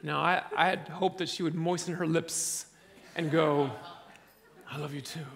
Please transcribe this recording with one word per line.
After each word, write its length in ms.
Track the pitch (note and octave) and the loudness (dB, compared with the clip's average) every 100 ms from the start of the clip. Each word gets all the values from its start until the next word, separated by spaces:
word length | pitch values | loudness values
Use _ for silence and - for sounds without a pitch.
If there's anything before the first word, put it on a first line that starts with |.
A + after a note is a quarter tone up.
Now, 180 | D3+ D3 | -2 0
I, 220 | D#3 F3+ - - | 2 2 0 4
I 120 | E3+ | 4
had 200 | F#3+ D#3+ | 4 -4
hoped 300 | E3+ F#3 F#3 | 0 0 0
that 100 | E3+ | -4
she 140 | - | 0
would 120 | E3+ | -2
moisten 400 | D#3+ E3 F3 E3 | 0 0 0 -2
her 120 | E3 E3+ | -2 2
lips 600 | E3 E3 - - - - - - - - - | 2 2 -2 -2 -4 -8 -18 -20 -20 -10 -4
and 140 | D#3+ | 0
go, 400 | D#3+ D#3 D3 C#3 A#2 - - - - - _ - - - | 4 6 4 2 -2 -12 -16 -20 -20 -20 _ -20 -20 -12
I 80 | C#3+ | -8
love 160 | D3 | -8
you 60 | C#3+ | -8
too. 200 | C3 E3 C#3 | -10 -10 -10